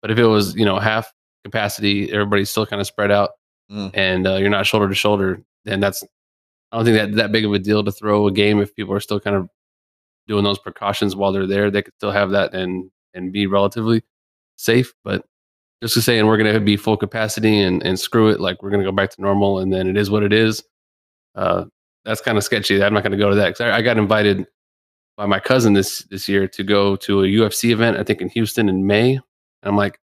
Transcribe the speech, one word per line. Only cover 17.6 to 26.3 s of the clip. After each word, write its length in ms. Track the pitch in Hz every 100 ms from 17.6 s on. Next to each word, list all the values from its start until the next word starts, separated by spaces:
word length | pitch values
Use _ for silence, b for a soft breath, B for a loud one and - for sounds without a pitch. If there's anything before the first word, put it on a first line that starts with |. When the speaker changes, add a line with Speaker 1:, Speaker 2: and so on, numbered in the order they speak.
Speaker 1:
and, 220 | 95 90 -
and 140 | 92
screw 300 | - 117 110
it, 100 | 107
like, 240 | 92 92
we're 60 | 98
gonna 140 | 101 95
go 60 |
back 180 | 95 98
to 100 | -
normal, 380 | 98 98 98 98
and 120 | 95
then 140 | 92 92
it 100 | 98
is 120 | 101
what 140 | 107
it 80 | 104
is, 300 | 104 110 110 - _ _ _ _ _ _ 98
uh, 300 | 95 92 - _ _ _ 107
that's 160 | 110
kinda 200 | - 107
sketchy. 400 | 98 110 101 98
I'm 100 | 98
not 100 | 104
gonna 140 | 101 98
go 120 | 101
to 60 | 101
that 200 | 95 95
'cause 60 |
I, 160 | 120 113
I 40 |
got 160 | 117 113
invited 500 | 101 110 104 98 - _ _ _ _ _ _ -
by 80 | 101
my 140 | 98
cousin 340 | - 131 117
this, 260 | 101 95 - -
this 220 | 95
year 180 | -